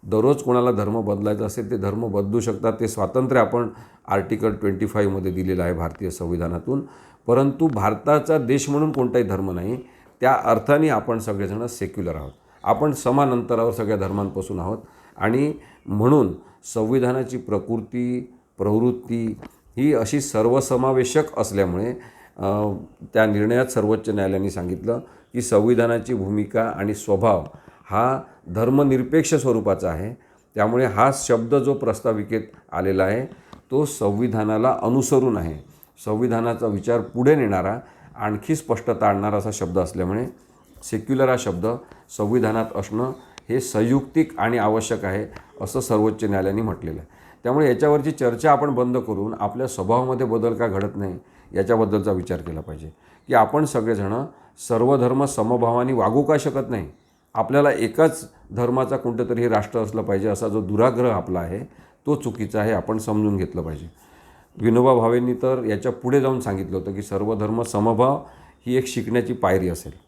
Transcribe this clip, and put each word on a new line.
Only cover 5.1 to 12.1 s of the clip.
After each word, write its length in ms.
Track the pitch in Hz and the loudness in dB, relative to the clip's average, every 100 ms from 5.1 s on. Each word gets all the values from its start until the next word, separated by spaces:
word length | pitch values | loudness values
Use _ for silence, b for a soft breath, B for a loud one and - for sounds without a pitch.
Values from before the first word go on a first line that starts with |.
| 95 92 | 0 -4
दिलेलं 320 | 90 92 92 | -2 -2 0
आहे 100 | 87 | 0
भारतीय 360 | 85 82 80 95 | -2 -4 -6 -8
संविधानातून. 720 | 87 85 87 85 85 - 135 - B B B - | -6 -4 -2 -2 -4 -2 -4 -4 B B B 2
परंतु 400 | 120 139 139 160 | 4 4 2 0
भारताचा 720 | 113 101 107 139 147 147 156 | 2 0 0 2 2 4 0
देश 320 | 120 135 139 | 2 0 0
म्हणून 220 | 143 156 | 0 0
कोणताही 320 | 135 123 123 | 0 2 2
धर्म 280 | 107 95 95 | 0 -2 -2
नाही, 260 | 87 92 127 B B B B | -4 -6 -6 B B B B
त्या 120 | 123 - | 2 2
अर्थाने 460 | - 113 - 143 156 | 2 2 4 4 4
आपण 300 | 117 110 113 | 0 -2 -4
सगळेजण 460 | 107 98 98 104 120 | -4 -4 -4 -4 -6
सेक्युलर 500 | - 92 - 87 | -6 -8 -6 -6